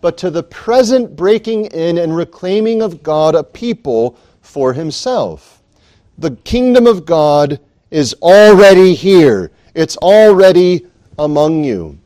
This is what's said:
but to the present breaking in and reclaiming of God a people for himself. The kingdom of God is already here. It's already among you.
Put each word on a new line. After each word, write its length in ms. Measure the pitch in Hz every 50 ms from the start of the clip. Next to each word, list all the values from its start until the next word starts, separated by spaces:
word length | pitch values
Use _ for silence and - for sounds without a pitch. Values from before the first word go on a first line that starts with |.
but 160 | - 175 165 -
to 120 | - 180
the 140 | 151 170 165
present 720 | _ - - - - 233 262 254 214 254 262 240 190 -
breaking 500 | 147 170 190 214 226 220 220 226 214 214
in 320 | 202 - 165 165 170 170 170
and 180 | 170 160 160
reclaiming 680 | 165 170 165 _ _ - 185 190 214 220 226 226 220
of 200 | 220 214 170 147
God 320 | _ 156 151 151 156 156 160
a 100 | 165 147
people 720 | _ _ - 233 240 233 - _ 147 120 113 117 123 120 _ _ _ _ _
for 320 | _ _ _ 147 135 127 127
himself. 880 | 135 165 156 - - - 254 254 226 135 95 80 73 _ _ _ _ _ _ _ _ _ _ _ _ _ _ _ -
The 140 | 156 165 127 - _
kingdom 420 | - - 247 247 254 247 254 233
of 200 | 233 226 180 151
God 540 | 151 170 160 151 151 147 147 147 143 147 135 _ _ _ _ _ _
is 240 | - 156 147 113 - _
already 720 | - 170 185 202 214 214 208 185 202 196 196 185 185 185 175
here. 580 | 123 139 190 196 180 160 139 113 98 90 80 _ _ _ _ _
It's 240 | - 160 - - -
already 880 | - 175 202 214 220 214 202 185 196 185 185 175 180 180 180 165 - _ _ _ _ _ _ -
among 460 | 151 151 147 147 151 151 165 156 151
you. 340 | 139 113 92 85 78 71 73 _